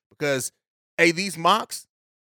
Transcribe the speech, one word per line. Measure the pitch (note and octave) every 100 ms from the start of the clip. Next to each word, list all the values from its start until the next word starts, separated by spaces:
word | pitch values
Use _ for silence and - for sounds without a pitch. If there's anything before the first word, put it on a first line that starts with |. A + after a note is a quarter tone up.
| _
because, | _ D3 C3+ - - _ _ _ -
hey, | E3+
these | E3+ G3 D#3+
mocks, | E3+ G#3+ A#3+ - - _ _ _